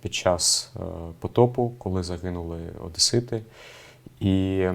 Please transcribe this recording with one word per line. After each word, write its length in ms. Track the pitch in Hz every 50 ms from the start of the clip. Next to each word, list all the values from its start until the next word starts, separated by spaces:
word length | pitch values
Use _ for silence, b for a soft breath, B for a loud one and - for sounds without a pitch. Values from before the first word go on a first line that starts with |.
під 140 | - - -
час, 580 | - - 92 90 87 - - - - - - -
е, 40 | - 90 87 85 85 82 85 82 -
потопу, 540 | - - - - 120 123 123 - 120 117 120 -
коли 240 | - 95 92 92 87
загинули 560 | 92 90 85 87 90 87 87 85 82 85 82 85 85 82 - -
одесити. 580 | 82 82 - - - - 120 120 123 120 113 110 B B B B B B B B B B B B B - -
І, 460 | - 95 95 95 95 95 95 95 92 92 92